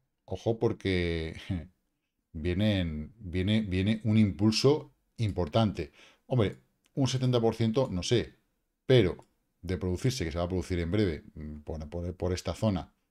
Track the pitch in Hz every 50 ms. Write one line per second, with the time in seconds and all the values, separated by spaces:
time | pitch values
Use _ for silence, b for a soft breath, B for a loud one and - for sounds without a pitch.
0 | _ _ _ _ _ - 95 - - 117 117 113 120 110 98 - - 98 92 90
1 | 87 85 82 82 80 80 82 - - - 95 82 82 - _ _ _ _ _ _
2 | _ _ _ _ _ _ - 78 76 87 85 95 107 107 101 92 87 80 78 76
3 | 76 73 - - - 87 82 92 92 104 110 113 107 95 90 92 95 107 113 110
4 | - 107 107 113 110 98 - - 104 110 110 - - 139 151 160 - - _ _
5 | _ _ _ - 113 98 - 90 87 - - 113 113 98 82 - 78 - B B
6 | B B B B B - 131 120 101 92 - - _ _ _ _ _ _ - 143
7 | 131 127 131 127 127 127 123 117 113 113 110 - 113 110 110 139 127 - 92 87
8 | - - 120 104 85 - _ _ _ _ _ _ _ _ _ _ - - 131 120
9 | 95 82 - - - _ _ _ _ _ _ _ - 85 90 78 92 90 90 -
10 | - 127 - - 87 82 85 85 87 87 92 87 80 - 92 85 85 82 98 107
11 | 104 87 73 73 - - - 80 76 76 76 76 - 78 80 76 78 76 85 87
12 | 85 87 87 - 90 90 90 - - 92 85 - 110 107 95 78 - - _ _
13 | _ _